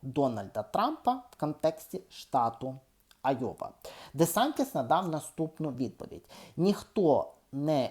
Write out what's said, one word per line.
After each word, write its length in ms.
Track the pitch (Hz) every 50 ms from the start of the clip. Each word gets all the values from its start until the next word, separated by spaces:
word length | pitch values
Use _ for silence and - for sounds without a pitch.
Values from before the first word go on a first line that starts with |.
Дональда 600 | - 131 127 151 135 127 113 107 98 - - 107
Трампа 500 | 104 - - 190 220 285 320 - - 247 254 262 - -
в 100 | - -
контексті 640 | 156 151 151 - - 160 160 - - - - 185 - _
штату 680 | - - - - - 131 120 113 104 - 131 131 131 135 _ _ _ _ _ _ _ _
Айова. 480 | - - 139 117 123 101 82 - - - - _ - - - - - - -
Десантіс 600 | 139 165 165 - 208 254 302 294 - 269 - -
надав 340 | 147 123 117 156 175 190 170
наступну 640 | 156 147 - - - - 160 156 - - 156 147
відповідь: 580 | 123 123 127 104 - - - - - - - - - - - - -
«Ніхто 760 | 147 170 202 202 - - - - 220 185 156 131 95 - - - _ _ -
не 380 | - 139 143 156 156 139 120 -